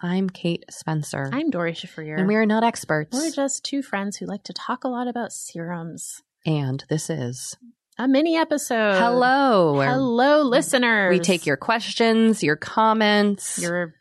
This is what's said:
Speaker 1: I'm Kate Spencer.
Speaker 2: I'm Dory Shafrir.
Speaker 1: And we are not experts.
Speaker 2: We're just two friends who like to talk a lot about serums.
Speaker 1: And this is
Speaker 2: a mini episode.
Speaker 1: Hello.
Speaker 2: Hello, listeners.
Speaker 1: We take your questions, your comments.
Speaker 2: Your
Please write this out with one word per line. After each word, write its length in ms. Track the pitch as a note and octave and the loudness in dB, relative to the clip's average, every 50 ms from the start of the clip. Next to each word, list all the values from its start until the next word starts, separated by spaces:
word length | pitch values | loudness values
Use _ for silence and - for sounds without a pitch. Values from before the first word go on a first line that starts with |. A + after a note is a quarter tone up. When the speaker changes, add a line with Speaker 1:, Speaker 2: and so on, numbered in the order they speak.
Speaker 1:
I'm 280 | - F3 F3+ F#3+ F#3+ F#3 | -6 -2 -2 0 -2 -2
Kate 340 | - - - F3 E3+ - - - | -4 -4 -4 -4 -4 -4 -8 -14
Spencer. 600 | - - - - D#3+ D#3 D3 - - D3 C#3 C3+ A3+ | -18 -10 -6 -4 -4 -4 -4 -4 -6 -6 -4 -4 -4
Speaker 2:
I'm 160 | C4+ D#4+ E4 | -4 -2 -2
Dory 240 | - F3 E3+ E3 E3 | -2 -2 -2 -4 -4
Shafrir. 440 | - - F3 - - D#3 D3+ D3+ D#3+ | -6 -12 -16 -16 -14 -12 -8 -4 -2
Speaker 1:
And 120 | F#3+ G3 | 0 2
we 60 | G#3+ | 2
are 100 | A3 A3 | 2 2
not 180 | G#3 G#3+ A3 A3+ | 2 2 2 2
experts. 500 | A#3 A3+ - - - D#3+ D#3 D3+ - - | 0 0 -2 -4 -2 -2 -2 -2 -2 -4
Speaker 2:
We're 160 | C4 D#4 E4 | -4 -4 -4
just 360 | C4+ C#4+ C#4 C#4 - - - | -2 -4 -4 -4 -4 -6 -8
two 160 | - - C#4 | -6 -6 -6
friends 340 | C4 - - G3 G3+ G3+ G3 | -6 -6 -6 -6 -6 -6 -8
who 100 | - F#3 | -8 -8
like 180 | F3 F#3+ G3+ - | -8 -8 -10 -10
to 100 | - F3+ | -12 -14
talk 320 | - - - A#3+ B3 - | -10 -8 -8 -8 -6 -6
a 20 | C4 | -6
lot 220 | B3 A#3+ B3 B3 | -6 -4 -6 -6
about 240 | A#3+ A#3+ A#3 - - | -6 -6 -8 -8 -10
serums. 920 | - - - - F3 E3 E3+ F3 E3+ E3 E3 D#3 - - - - - - _ _ _ _ | -14 -16 -12 -12 -10 -8 -8 -8 -8 -8 -10 -12 -12 -14 -14 -16 -18 -20 _ _ _ _
Speaker 1:
And 400 | E3 D#3 D3 C#3+ C3 C3 C#3 - - | -2 -2 0 -2 -2 -4 -6 -6 -4
this 220 | D3+ D#3+ - - | -4 -4 -4 -4
is 480 | E3 D3 B2+ A#2+ B2+ C3 - - - - B3+ A#3 - _ _ _ _ | -6 -4 -4 -6 -8 -8 -12 -14 -16 -16 -20 -20 -20 _ _ _ _
Speaker 2:
a 120 | - A#3 C4+ | -4 0 2
mini 280 | C4+ C4+ D#4 E4+ D#4+ | 2 2 2 2 2
episode. 640 | D#4+ D#4+ D#4+ D#4 C#4+ - - B3 A3+ A3 G#3 G3 F#3+ | 0 0 0 -2 -4 -2 -2 -2 0 2 2 4 4
Speaker 1:
Hello. 800 | F#3 A#3+ A#3+ B3+ B3 B3+ C4 C#4 C#4 C4+ A3+ G3 F3 D#3 C#3+ C#3 | 2 2 2 2 2 4 4 4 4 4 4 4 4 4 4 2
Speaker 2:
Hello, 640 | C3+ C#3 B3 C4 C4+ B3+ A#3 A#3 B3+ C#4+ D4 D4+ | 2 2 2 0 0 0 2 4 4 4 6 4
listeners. 680 | D4+ C4 A#3 D4 C#4 - - B3 B3 A#3 A3+ G#3+ G3 F#3 | 4 4 2 2 2 2 0 2 2 2 2 2 4 4
Speaker 1:
We 80 | F3+ F3 | 2 2
take 260 | E3+ G3 F#3 E3+ - | 2 2 0 0 0
your 120 | D3+ C#3 - | 0 -2 0
questions, 840 | - - A3+ A#3 A3 G3+ - - A#3 A3+ A3+ A3+ A3+ A3+ A3 G#3+ | 0 0 0 0 -2 -4 -2 2 2 4 4 6 4 4 4 2
your 140 | - D3 D3+ | 2 0 0
comments. 1040 | - - - - - A3 A3 A3 A3 A3 G#3 G#3 G#3 G#3 G#3 G3+ G3 - - - - | 0 -4 -4 0 2 4 4 4 4 4 4 4 4 4 2 0 -2 -4 -8 -6 -4
Speaker 2:
Your 340 | F3 F3 F3 F3 F3 E3 - _ | -4 -2 -2 -2 -4 -6 -8 _